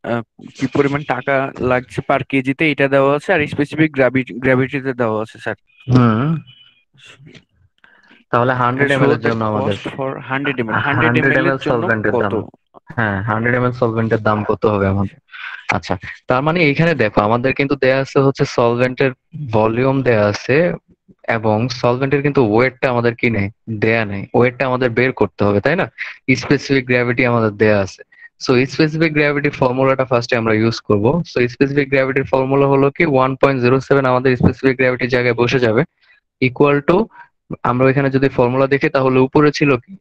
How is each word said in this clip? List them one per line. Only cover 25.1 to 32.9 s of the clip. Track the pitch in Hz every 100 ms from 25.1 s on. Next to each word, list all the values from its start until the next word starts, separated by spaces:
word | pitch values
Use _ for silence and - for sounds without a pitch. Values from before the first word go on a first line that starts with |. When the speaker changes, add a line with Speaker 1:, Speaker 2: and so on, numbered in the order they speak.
| -
Speaker 2:
করতে | 104 - 101
হবে, | 101 135
তাই | 175
না? | 127 - - - - 123
Specific | - 139 - 135 123
gravity | 123 120 120 123
আমাদের | 120 110 101
দেয়া | 107 104 95
আছে। | - - _ - _
So | - 123 131
specific | - 156 156 160 151
gravity | 147 143 147 -
ফর্মুলাটা | 131 127 135 131 127
ফার্স্টে | 120 117 123
আমরা | 113 107
ইউজ | 113 113 -
করব। | 104 110 165 165
So | - 123
specific | 120 139 143 135
গ্র্যাভিটির | 135 131 135 135
formula | 135 131 139 139
হলো | 139 139